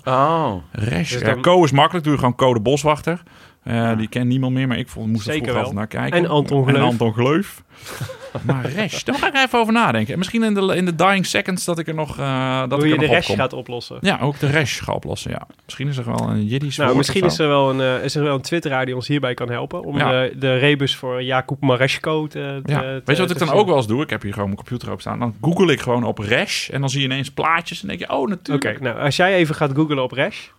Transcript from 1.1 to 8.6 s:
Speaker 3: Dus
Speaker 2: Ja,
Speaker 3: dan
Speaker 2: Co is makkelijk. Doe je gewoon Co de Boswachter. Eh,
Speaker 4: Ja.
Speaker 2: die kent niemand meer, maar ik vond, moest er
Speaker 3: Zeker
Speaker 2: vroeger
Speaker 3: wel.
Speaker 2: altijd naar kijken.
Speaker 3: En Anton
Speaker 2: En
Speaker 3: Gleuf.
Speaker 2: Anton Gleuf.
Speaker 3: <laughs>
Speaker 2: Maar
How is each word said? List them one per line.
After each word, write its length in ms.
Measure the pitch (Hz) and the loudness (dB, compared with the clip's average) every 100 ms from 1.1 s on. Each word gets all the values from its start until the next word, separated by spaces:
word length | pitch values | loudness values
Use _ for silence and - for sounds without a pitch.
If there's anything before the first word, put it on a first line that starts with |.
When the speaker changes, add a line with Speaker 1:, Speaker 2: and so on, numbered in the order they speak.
Speaker 3:
Dus 80 | 123 | -2
Speaker 2:
Ja, 60 | 110 | 0
Speaker 3:
dan 160 | 120 | 2
Speaker 2:
Co 220 | 135 180 | 4 6
is 60 | 156 | 6
makkelijk. 320 | 139 160 180 | 6 4 2
Doe 80 | 151 | 0
je 60 | 135 | 2
gewoon 160 | 127 120 | 2 2
Co 180 | 131 | 4
de 60 | 120 | 4
Boswachter. 600 | 107 143 151 147 - 170 - - - _ | 2 2 2 0 0 -6 -8 -20 -20 _
Eh, 120 | - | -6
Speaker 4:
Ja. 200 | 117 117 | -2 0
Speaker 2:
die 140 | 110 110 | 0 -2
kent 180 | 123 123 | -2 0
niemand 260 | 127 131 | 0 0
meer, 120 | 127 131 | 0 0
maar 100 | 120 | -2
ik 100 | 131 | -6
vond, 180 | 117 110 | -6 -2
moest 200 | 113 104 | -2 -2
er 60 | |
Speaker 3:
Zeker 160 | 151 123 | -4 -2
Speaker 2:
vroeger 60 | 117 117 | -2 -2
Speaker 3:
wel. 100 | 101 | -4
Speaker 2:
altijd 120 | 110 | -6
naar 100 | 120 123 | -4 0
kijken. 140 | 175 | 0
Speaker 3:
En 60 | 175 | 2
Anton 340 | 147 135 143 131 | 2 2 2 4
Speaker 2:
En 60 | |
Speaker 3:
Gleuf. 100 | 139 131 | 4 4
Speaker 2:
Anton 220 | 117 117 | 2 2
Gleuf. 500 | 104 123 160 196 - - - | 2 2 2 0 -8 -20 -20
Speaker 3:
<laughs> 360 | - - - 508 - - 113 | -16 -12 -12 -12 -12 -6 -2
Speaker 2:
Maar 200 | 135 | -2